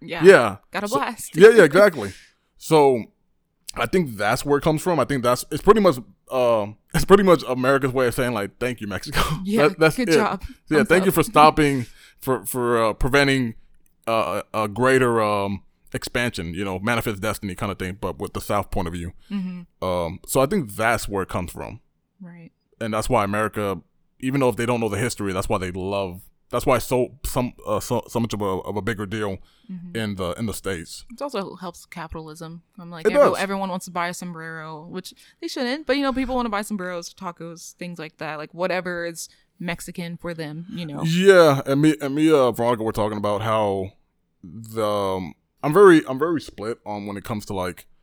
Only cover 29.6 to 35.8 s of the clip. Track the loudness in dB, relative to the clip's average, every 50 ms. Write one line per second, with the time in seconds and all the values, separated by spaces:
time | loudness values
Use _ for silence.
29.6 | _ -16 -14 -14 -12 -10 -8 -6 -6 -6 -4 -4 -4 -6 -4 -4 -6 -6 -6 -6
30.6 | -6 -6 -6 -8 -8 -12 -16 -18 -18 -18 -14 -12 -10 -8 -8 -8 -8 -10 -12 -14
31.6 | -14 -14 -14 -16 -20 -18 -16 -14 -14 -12 -14 -14 -14 -16 -16 -16 -16 -16 -16 -18
32.6 | _ _ _ -20 -18 -16 -8 -4 -2 2 4 6 4 4 4 0 -4 -4 -4 -4
33.6 | -4 -4 -6 -8 -8 -8 -6 -6 -6 -6 -6 -10 -12 -12 -12 -12 -14 -14 -14 -14
34.6 | -14 -14 -16 -18 -16 -14 -14 -14 -14 -14 -18 _ _ _ _ -12 -12 -8 -6 -6
35.6 | -4 -4 -6 -4